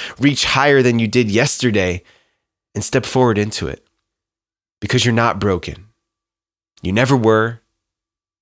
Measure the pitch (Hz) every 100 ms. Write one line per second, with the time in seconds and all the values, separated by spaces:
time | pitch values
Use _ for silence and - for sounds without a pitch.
0 | - - 139 135 - 135 143 139 123 117
1 | 113 120 113 101 139 - 127 104 92 90
2 | - _ _ _ _ _ _ 104 - 135
3 | 120 131 123 104 104 - 73 - _ _
4 | _ _ _ _ _ _ _ _ - 127
5 | 120 117 117 101 101 92 - 76 - _
6 | _ _ _ _ _ _ _ _ 90 101
7 | 127 135 110 110 113 117 _ _ _ _
8 | _ _ _ _